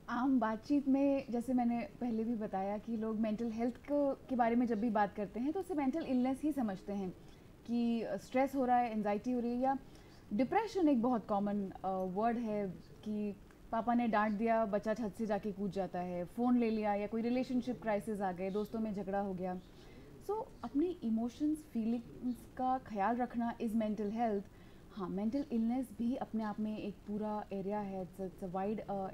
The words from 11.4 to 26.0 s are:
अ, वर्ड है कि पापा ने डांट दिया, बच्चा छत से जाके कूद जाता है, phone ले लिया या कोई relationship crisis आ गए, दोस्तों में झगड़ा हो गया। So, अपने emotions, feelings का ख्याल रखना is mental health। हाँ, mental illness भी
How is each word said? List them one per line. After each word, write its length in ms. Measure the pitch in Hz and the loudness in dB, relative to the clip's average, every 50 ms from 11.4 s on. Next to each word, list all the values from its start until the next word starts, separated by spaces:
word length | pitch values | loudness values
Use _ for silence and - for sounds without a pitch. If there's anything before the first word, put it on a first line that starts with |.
| 202 208 202 208 196 190 - - - | 2 0 0 -2 -2 -4 -6 -6 -4
अ, 40 | 185 | -2
वर्ड 500 | 190 190 185 185 180 196 220 233 240 247 | -2 0 -2 -2 0 2 2 2 2 0
है 280 | 240 214 214 208 202 190 170 - - - - - - | -2 -2 -2 -2 -2 -4 -6 -8 -14 -18 -20 -12 -8
कि 300 | 214 214 208 208 208 196 - - - - - - - - | -6 -4 -2 -2 -4 -6 -8 -14 -20 -20 -20 -10 -4 -4
पापा 220 | 226 208 240 240 | -2 0 2 2
ने 140 | 240 240 233 | 4 4 4
डांट 240 | 214 208 214 220 208 | 4 4 4 2 2
दिया, 320 | 196 233 226 226 226 226 | 2 2 2 4 4 2
बच्चा 280 | 208 202 208 202 220 214 | 2 0 0 0 0 -2
छत 180 | 220 247 202 180 - | 0 -2 -4 -4 -4
से 80 | 226 | -2
जाके 260 | 202 214 202 202 214 190 | 0 0 0 -2 -4 -4
कूद 180 | 190 202 202 | -2 -4 -2
जाता 280 | 160 196 185 180 - 180 | -2 -2 -4 -2 -2 -4
है, 260 | 175 180 180 175 180 | -4 -4 -4 -4 -6
phone 340 | 175 - 233 240 254 247 247 | -6 -2 0 4 4 6 6
ले 120 | 233 220 | 4 4
लिया 240 | 226 220 214 208 202 | 2 2 2 0 0
या 120 | 202 208 | 0 0
कोई 160 | 202 220 226 226 | -2 -2 0 0
relationship 600 | 240 247 254 247 247 254 247 233 254 240 - - | 2 2 0 0 0 0 -2 0 -2 -6 -4 -2
crisis 380 | 220 208 202 208 226 214 190 | 0 0 0 0 -2 -4 -2
आ 120 | 202 185 180 | -2 -2 -2
गए, 180 | 170 190 196 | -2 -4 -2
दोस्तों 300 | 190 208 214 208 - 226 | 0 -2 -2 -2 -2 -4
में 140 | 220 220 202 | -2 -2 -2
झगड़ा 260 | 196 196 190 190 196 | -4 -4 -2 0 0
हो 140 | 202 202 190 | 0 -2 -2
गया। 260 | 175 185 185 180 185 - - - - - - - - - - - - - | -4 -4 -4 -4 -6 -10 -14 -20 -20 -20 -18 -18 -18 -18 -18 -18 -14 -6
So, 200 | - 403 440 - - - - - | -4 -4 -4 -4 -8 -10 -10 -10
अपने 220 | 240 - 277 320 370 330 - - | -2 0 2 2 2 0 -2 -2
emotions, 540 | 226 220 220 226 247 240 - 294 302 311 311 - - - | 0 0 0 0 -2 -2 0 0 0 0 -2 -4 -6 -4
feelings 640 | 233 214 226 233 247 233 - - - - 247 240 233 - - - | -2 0 0 0 0 -2 -8 -14 -6 -4 -4 -4 -4 -8 -14 -6
का 220 | - 254 254 254 262 | -2 0 0 0 0
ख्याल 380 | 262 - 214 202 190 208 240 | -2 -4 -2 2 2 2 2
रखना 420 | 240 247 240 - 233 233 233 226 - | 2 0 -2 0 -2 -2 -2 -2 -2
is 120 | - 226 | -4 0
mental 400 | 202 226 214 214 214 202 214 202 | 0 0 2 0 0 -2 -2 -2
health। 320 | 214 226 240 226 208 202 196 - - - - - - - - - | 0 0 0 2 2 0 -2 -6 -14 -20 -20 -20 -20 -20 -20 -16
हाँ, 180 | - 214 185 175 | -10 -8 -6 -4
mental 360 | 180 190 208 220 214 285 285 - 240 | -4 -2 -2 0 0 0 -2 0 0
illness 380 | 226 226 226 240 262 262 - 202 | 0 0 2 0 0 -2 -4 -6
भी 180 | - | -4